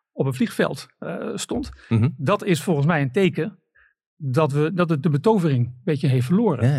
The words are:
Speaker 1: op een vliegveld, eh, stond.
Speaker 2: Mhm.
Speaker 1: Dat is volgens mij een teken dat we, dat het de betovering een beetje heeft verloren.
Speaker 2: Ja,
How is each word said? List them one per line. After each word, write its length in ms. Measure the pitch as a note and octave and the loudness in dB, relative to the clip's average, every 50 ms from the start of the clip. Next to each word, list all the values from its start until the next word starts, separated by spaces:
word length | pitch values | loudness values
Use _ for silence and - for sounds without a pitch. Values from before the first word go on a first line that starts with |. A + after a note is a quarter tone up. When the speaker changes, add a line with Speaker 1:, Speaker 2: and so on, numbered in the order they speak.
| _ _ | _ _
Speaker 1:
op 140 | - C#4+ D3 | -6 -4 -4
een 80 | C3+ B2 | -2 -2
vliegveld, 540 | C3 A#3 - - - - - - - - _ _ - | -2 -4 -2 -2 -2 -2 -2 -2 -8 -14 _ _ -14
eh, 300 | - D#3+ F3 - - - - | -12 -10 -10 -8 -8 -8 -8
stond. 340 | - - - - B3 - - - - - - | -8 -8 -6 -6 -6 -6 -8 -12 -14 -6 -2
Speaker 2:
Mhm. 200 | A#2 G#2+ A2+ D#3 - | 0 2 2 0 -2
Speaker 1:
Dat 260 | - C3+ B2 G3+ G#3 G#3+ | -2 -2 0 0 0 0
is 180 | G#3 E3+ - | 0 0 0
volgens 240 | - G3+ E3 C#3+ C#3 | 0 -2 0 0 2
mij 140 | D#3+ F3 D3 | 2 2 0
een 100 | C#3 B2+ | 0 0
teken 480 | B2+ G3+ G3 F3+ - E3 C#3+ G#3+ - _ _ _ _ _ _ _ _ _ _ _ _ | 0 2 0 0 0 -2 -6 -6 -8 _ _ _ _ _ _ _ _ _ _ _ _
dat 360 | - D#3 C3+ A#2+ D#3 D#3 C#3+ | -10 -6 -2 0 2 2 2
we, 220 | C3+ D3 D3+ D#3+ G3+ | 2 0 0 0 0
dat 160 | F3 F3+ D#3+ | 0 0 0
het 140 | E3 C3+ - | 0 0 0
de 60 | F3 | 0
betovering 560 | C#3 C#3+ - A3 A3+ G3+ E3+ D#3+ C3+ B2 A#2+ | 0 2 2 4 4 4 4 2 2 2 0
een 160 | - - - - | -2 -4 -8 -4
beetje 240 | E3+ D3+ C3+ - | -4 -2 0 0
heeft 180 | C#3 B2+ C3 B2 | 2 2 2 2
verloren. 440 | - F3+ G#3 A#3+ G3+ C#3+ A#2 A2+ C3 | 2 2 2 2 2 2 2 2 2
Speaker 2:
Ja, 60 | D3 | 2